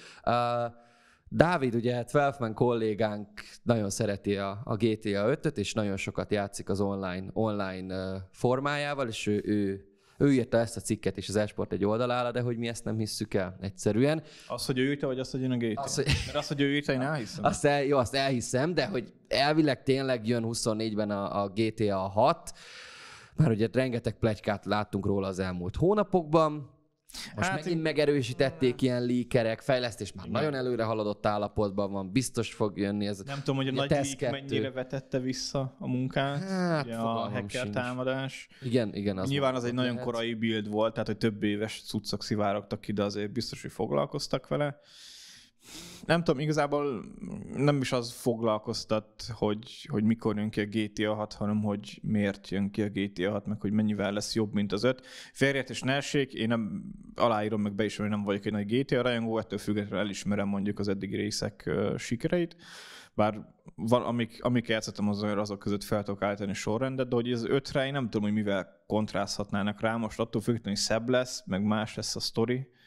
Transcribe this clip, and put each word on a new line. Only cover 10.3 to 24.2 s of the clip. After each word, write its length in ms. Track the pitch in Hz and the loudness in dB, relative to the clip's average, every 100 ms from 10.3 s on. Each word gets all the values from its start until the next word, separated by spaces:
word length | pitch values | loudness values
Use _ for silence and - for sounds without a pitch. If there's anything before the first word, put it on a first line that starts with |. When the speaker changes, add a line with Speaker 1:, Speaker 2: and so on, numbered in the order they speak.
Speaker 1:
írta 240 | 135 117 117 | 4 4 2
ezt 200 | 113 - | 2 -2
a 40 | |
cikket 360 | - 107 - 101 | -2 -2 -2 -4
is 120 | 95 | 0
az 60 | |
Esport 360 | 101 104 - - | 0 0 -2 -4
egy 140 | 92 | 0
oldalára, 460 | 101 110 123 123 123 | 2 2 0 0 0
de 100 | 120 | -2
hogy 160 | 123 117 | -2 -2
mi 100 | 117 | -4
ezt 160 | 117 | -4
nem 140 | 110 110 | -4 -2
hisszük 360 | 107 - 107 | -2 -4 -2
el 220 | 104 90 - | 0 -2 -4
egyszerűen. 640 | 98 - - 104 139 160 - - - | -8 -2 2 4 4 2 -4 -16 -10
Speaker 2:
Az, 180 | 123 | -6
hogy 120 | - 127 | -2 0
ő 100 | 131 | 0
írta, 160 | 143 143 | 0 -2
vagy 120 | 127 | -2
az, 120 | 127 | -4
hogy 100 | 135 | -2
jön 100 | 131 | 0
a 60 | 123 | 0
G 160 | 117 | 0
T 40 | 107 | 0
A? 40 | |
Speaker 1:
Az, 140 | 139 | -2
hogy 100 | - 139 - | 0 2 0
Speaker 2:
Mert 120 | - 143 | 0 -4
az, 100 | - | -2
hogy 140 | 139 | 2
ő 120 | 143 | 2
írta, 180 | 143 143 | 2 0
én 80 | 131 | 0
elhiszem. 420 | 135 156 104 - | 0 -2 -6 0
Speaker 1:
Azt 220 | 123 190 | 0 2
el-, 180 | 147 143 | 4 4
jó, 120 | 139 143 | 4 4
azt 180 | 117 | 4
elhiszem, 580 | 139 135 127 104 123 156 | 2 2 0 0 0 2
de 120 | 160 120 | 0 0
hogy 260 | 123 107 - - | -2 -4 -10 0
elvileg 560 | 117 143 156 151 123 | 2 4 6 4 4
tényleg 440 | - 135 135 127 107 | 2 2 2 0 2
jön 160 | 120 | 0
huszonnégyben 640 | 113 117 120 107 113 104 104 | 0 0 0 0 0 0 0
a, 320 | 101 101 101 | 0 0 0
a 60 | 101 | 0
G 240 | 95 110 | 2 0
T 60 | 107 | 2
A 160 | 104 95 | 2 2
hat, 540 | 98 98 135 165 - - - - - - - - - | 0 4 4 4 -4 -16 -16 -18 -18 -18 -18 -20 -2
mert 160 | - 156 | 4 4
ugye 160 | 107 110 | 4 2
rengeteg 460 | 123 131 117 117 | 2 2 0 -2
pletykát 460 | - | 0